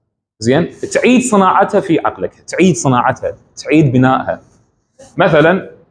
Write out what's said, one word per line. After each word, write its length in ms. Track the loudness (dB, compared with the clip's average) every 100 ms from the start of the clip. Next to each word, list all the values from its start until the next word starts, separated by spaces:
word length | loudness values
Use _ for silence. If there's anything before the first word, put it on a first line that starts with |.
| _ _ _ -6
زين، 300 | -2 0 -2 -8 -6
تعيد 280 | 0 2 2
صناعتها 600 | 2 0 2 0 0 -2
في 180 | -2 -2
عقلك، 360 | -2 -6 -10
تعيد 420 | -12 -8 0 0 0
صناعتها، 560 | 0 0 0 -4 -8 -10 _ -14
تعيد 360 | -2 0 2
بنائها. 480 | 2 2 0 -4 -8 _ _ _ _ _ -20 -8 -2
مثلا، 540 | 2 4 2 0 -6 -20 _